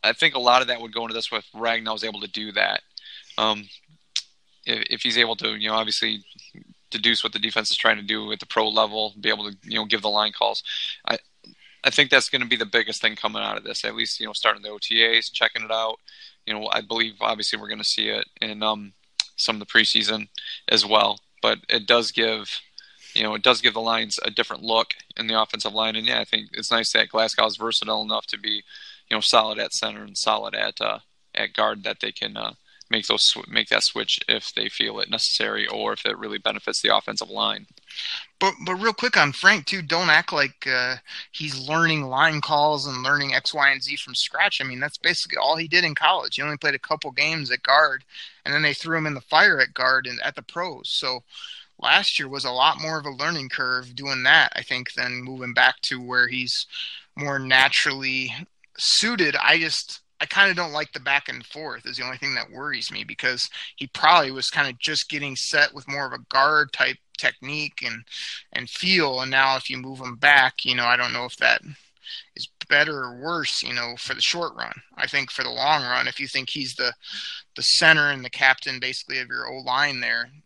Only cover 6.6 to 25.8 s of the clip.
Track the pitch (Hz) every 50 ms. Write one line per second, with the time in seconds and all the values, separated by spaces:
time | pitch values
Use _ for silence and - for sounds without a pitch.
6.6 | - _ - _ _ _ - 113 104 117 117 - - 120 110 107 104 113 104 113
7.6 | 107 - - - - 117 110 104 104 98 110 110 107 107 107 - - _ - 113
8.6 | 110 110 107 110 110 104 104 110 107 107 101 104 101 110 107 104 104 104 101 95
9.6 | _ - 110 110 107 104 113 110 98 110 104 104 107 107 101 - - 107 110 -
10.6 | - - - - - - - - _ - - - _ _ _ _ _ - - _
11.6 | _ - - _ - 139 - - 147 131 - 135 123 - - 135 123 117 123 110
12.6 | 117 101 101 117 110 107 107 - - 110 107 - - 107 107 107 107 107 107 107
13.6 | 107 110 110 - - 113 113 113 113 113 - - 113 107 104 - - 113 107 104
14.6 | 104 104 104 104 - - 113 113 113 113 113 117 113 - - - 117 110 - 113
15.6 | 110 110 110 113 113 113 113 - _ _ - - - - _ _ _ - 110 107
16.6 | 107 107 - 110 110 101 117 117 113 113 104 98 113 110 113 107 107 - - 107
17.6 | 104 107 110 107 107 - - - 107 107 107 107 107 - _ - 110 110 107 104
18.6 | 107 110 110 104 104 98 92 _ _ _ _ _ - - _ - - - 113 107
19.6 | 101 - - 113 110 104 - 113 107 104 110 110 107 - _ - - - - -
20.6 | _ - - 113 110 104 107 107 107 104 101 104 _ _ _ _ - 113 113 117
21.6 | - _ 110 120 104 101 123 120 113 107 - - 113 113 110 110 104 - - -
22.6 | - _ _ - - - - _ - - - 113 110 107 107 104 - 127 123 117
23.6 | - 123 104 113 113 113 113 113 113 104 - - - 117 104 - 117 - 113 -
24.6 | 87 113 113 113 110 - - - - _ - - 113 113 110 110 110 - - 110
25.6 | - 107 101 110